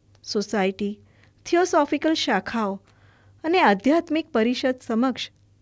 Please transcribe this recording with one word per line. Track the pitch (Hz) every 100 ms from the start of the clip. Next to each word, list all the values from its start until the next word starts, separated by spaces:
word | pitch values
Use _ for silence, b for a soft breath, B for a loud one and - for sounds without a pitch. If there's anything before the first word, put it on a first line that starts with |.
| _ _
સોસાયટી, | - 214 202 208 190 190 202 208 b b b b
થિયોસોફિકલ | - 339 349 339 285 294 311
શાખાઓ | 320 294 196 - 233 202 196 b b b b b _
અને | 320 370
આધ્યાત્મિક | 277 196 254 330 330 311 320
પરિષદ | 233 226 247 262 254 -
સમક્ષ | 226 262 - - _ _ _